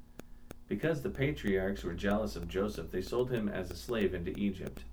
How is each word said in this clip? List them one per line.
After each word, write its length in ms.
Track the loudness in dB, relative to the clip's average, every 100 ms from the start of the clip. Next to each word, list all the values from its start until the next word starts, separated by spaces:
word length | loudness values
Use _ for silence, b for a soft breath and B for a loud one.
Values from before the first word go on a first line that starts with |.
| -18 -14 -14 B B B -4
Because 320 | 0 2 2
the 100 | 0
patriarchs 720 | 2 2 2 2 2 2 0
were 100 | -2
jealous 420 | 0 2 2 2 -2
of 120 | -2
Joseph, 420 | 0 0 0 -4
they 100 | -4
sold 300 | 0 2 2
him 180 | 2 0
as 220 | -2 -4
a 60 | -6
slave 380 | -2 2 2
into 240 | 2 -2 0
Egypt, 460 | 0 0 -6 -8 -10